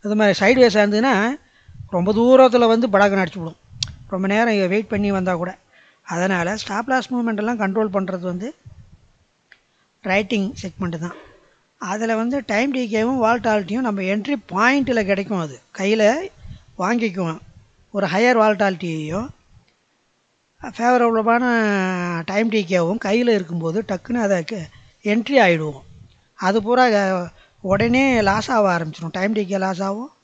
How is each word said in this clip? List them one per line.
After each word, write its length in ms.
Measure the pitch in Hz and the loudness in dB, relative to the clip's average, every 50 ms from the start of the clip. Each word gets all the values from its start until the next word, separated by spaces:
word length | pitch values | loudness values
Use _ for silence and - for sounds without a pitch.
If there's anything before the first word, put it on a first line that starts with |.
| - | -4
அது 120 | 208 208 | -2 0
மாதிரி 220 | 208 214 202 180 - | 2 4 2 2 4
சைடு 280 | 202 202 254 254 254 | 4 4 6 6 6
வேஸாக 80 | 233 185 | 6 6
இருந்ததுன்னா 600 | 214 208 208 208 214 233 269 - 190 208 233 277 302 _ _ _ _ _ - - - - - | 4 2 2 2 0 2 2 2 2 0 0 -4 -6 _ _ _ _ _ -20 -20 -20 -14 -6
ரொம்ப 220 | - 180 180 196 | -4 -2 0 0
தூரத்துல 540 | 214 214 233 247 262 262 262 254 220 247 240 | 2 2 4 6 8 8 8 6 6 4 4
வந்து 220 | 226 226 226 240 240 | 4 4 2 2 2
படாக்குன்னு 380 | 196 190 202 202 196 196 185 | 4 4 4 4 4 0 -2
அடிச்சு 120 | 165 - 190 | -2 -4 -8
விடும், 180 | 165 160 165 _ _ _ - - - - - - - - | -10 -10 -12 _ _ _ -12 -10 -10 -10 -10 -20 -12 -8
ரொம்ப 180 | - 185 190 | -6 -4 -2
நேரம் 420 | 190 202 214 233 240 214 202 190 175 | 0 2 2 2 2 2 0 0 0
வெயிட் 200 | 185 214 220 - | 0 -2 -2 -2
பண்ணி 240 | 226 202 208 202 | -4 -2 -2 0
வந்தா 240 | 196 190 185 175 165 | 0 0 0 -2 -2
கூட. 220 | 165 175 175 185 _ _ _ _ _ _ _ _ _ | -2 -4 -8 -10 _ _ _ _ _ _ _ _ _
அதனால 540 | _ - 175 170 180 196 196 175 170 175 208 | _ -8 -4 -2 -2 0 0 -2 -2 -4 -4
ஸ்டாப் 320 | 214 - - 202 208 233 262 | -6 -8 -6 -6 -6 -4 -2
லாஸ் 260 | 262 262 247 - 247 | -2 -2 -2 -2 -6
மூவ்மெண்ட் 220 | 247 233 233 220 | -4 -2 -2 -2
எல்லாம் 240 | 202 208 226 247 220 | -4 -4 -4 -4 -2
கண்ட்ரோல் 320 | 214 190 196 220 220 214 | -4 -2 0 -2 -2 0
பண்றது 280 | 185 202 190 185 190 180 | -2 -4 -4 -4 -6 -6
வந்து 340 | 175 185 180 180 202 254 320 _ _ - - - - _ - _ _ _ _ _ _ _ _ _ _ _ - _ _ _ _ _ _ _ _ _ | -6 -6 -6 -6 -8 -10 -12 _ _ -20 -20 -20 -20 _ -20 _ _ _ _ _ _ _ _ _ _ _ -20 _ _ _ _ _ _ _ _ _
ரைட்டிங் 520 | - 196 185 202 214 190 247 208 196 196 277 - | -4 0 0 0 0 0 -2 -2 -2 -4 -6 -10
செக்மெண்ட் 360 | - 185 - - 190 175 170 160 | -12 -14 -8 -6 -6 -6 -6 -6
தான். 160 | 160 175 - - - - - _ _ _ _ _ _ _ _ _ | -10 -10 -12 -14 -20 -20 -20 _ _ _ _ _ _ _ _ _
அதுல 380 | - 185 196 214 226 226 226 | -8 -8 -6 -4 -2 -2 -2
வந்து 260 | 220 226 240 262 285 226 | -2 -2 -2 -2 -4 -4
டைம் 280 | - 214 208 247 285 262 | -2 -2 0 0 0 -2
டிகேவும் 500 | 262 247 220 214 220 220 240 269 262 233 | -2 -4 -2 -2 0 0 0 0 2 2
வாலட்டாலிட்டியும் 560 | 220 233 247 202 233 214 208 196 170 202 247 | 2 2 2 0 0 0 0 0 -2 -4 -2
நம்ம 200 | 262 233 208 196 | -2 -2 -2 -2
என்ட்ரி 340 | 185 185 196 214 202 269 294 233 - - | -2 -2 -2 -2 -2 -4 -4 -6 -6 -6
பாயிண்ட்ல 560 | - 185 220 247 269 285 262 247 247 233 208 | -2 2 2 4 4 2 0 0 0 0 0
கிடைக்கும். 340 | 185 202 190 202 180 208 185 | 0 0 -2 -2 -4 -4 -4
அது 220 | 165 147 131 - _ _ _ - | -4 -6 -10 -16 _ _ _ -4
கையில 380 | 190 202 220 220 214 208 240 311 370 381 _ - - - - - - _ _ - | -2 0 2 4 4 4 4 2 -4 -10 _ -16 -18 -18 -18 -18 -20 _ _ -4
வாங்கிக்குவோம். 600 | 180 190 240 240 226 220 175 190 185 165 160 160 - - - - - _ _ _ _ _ | -2 -2 0 0 -2 -2 -2 -2 -4 -4 -4 -8 -12 -20 -20 -20 -20 _ _ _ _ _
ஒரு 140 | - 202 196 | -4 -4 -4
ஹையர் 320 | 165 170 196 233 247 254 233 | -2 0 2 2 2 4 4
வாலட்டாலிட்டியையும் 880 | 214 214 214 180 208 196 190 160 190 170 160 156 151 151 165 196 233 - - _ _ _ _ - _ _ _ _ _ _ _ _ _ _ _ _ _ _ _ _ _ _ _ _ | 4 2 2 2 0 -2 -2 -2 -6 -6 -6 -6 -6 -6 -6 -6 -8 -8 -14 _ _ _ _ -20 _ _ _ _ _ _ _ _ _ _ _ _ _ _ _ _ _ _ _ _
ஃபேவரபுளான 800 | - - - - 233 240 254 247 240 233 226 220 214 226 233 240 254 247 240 233 220 214 202 196 185 185 185 180 175 175 175 165 165 | -16 -14 -8 -2 0 2 4 4 4 2 2 2 2 2 2 2 2 2 2 2 2 0 0 0 0 -2 -2 -4 -4 -4 -4 -6 -6
டைம் 260 | - 190 208 226 226 | -2 -2 0 0 2
டிகேவும் 480 | 208 220 196 165 190 180 170 165 202 226 - | 0 -2 0 0 0 0 0 0 -2 -2 -2
கையில 240 | 202 202 233 247 240 | 0 0 2 2 2
இருக்கும்போது 560 | 226 202 185 160 170 170 160 165 160 208 214 - | 2 0 0 -4 -6 -4 -4 -4 -4 -4 -4 -4
டக்குன்னு 260 | 202 180 _ - 233 | -8 -8 _ -4 -4
அதை 300 | 247 220 196 202 175 165 | -2 0 0 0 0 -2
க-, 240 | - 226 196 160 - - - - - _ _ _ | -6 -8 -10 -10 -12 -16 -20 -20 -20 _ _ _
என்ட்ரி 340 | 208 208 226 220 254 285 269 | -2 0 0 0 2 4 4
ஆயிடுவோம். 420 | 220 185 170 160 156 151 143 135 - - - - - - _ _ _ _ _ | 6 6 4 2 0 -6 -8 -10 -18 -20 -20 -20 -20 -20 _ _ _ _ _
அது 280 | - 185 185 196 220 | -4 -2 0 0 0
பூரா, 220 | 202 220 247 254 254 | 0 2 2 4 4
அ, 460 | 247 214 202 196 190 190 180 175 165 - - - _ _ _ | 4 4 2 2 0 -2 -2 -4 -8 -12 -20 -20 _ _ _
உடனே 600 | - 185 196 196 226 233 240 262 269 269 254 233 | -2 -2 0 2 2 2 2 2 2 4 2 2
லாஸ் 300 | 202 196 196 214 214 - | 2 2 0 0 -2 0
ஆக 280 | 262 220 208 196 175 170 | 0 2 2 2 2 0
ஆரம்பிச்சிடும். 300 | 165 156 151 - 160 165 | -2 -6 -8 -10 -10 -8
டைம் 240 | - 185 185 208 220 | -6 -4 -2 -2 -2
டிகே 240 | 214 208 180 202 190 | -2 -4 -4 -4 -2
லாஸ் 240 | 190 190 190 170 | -2 -2 -4 -4
ஆகும் 280 | 196 196 202 214 247 302 _ _ | -4 -6 -6 -8 -10 -14 _ _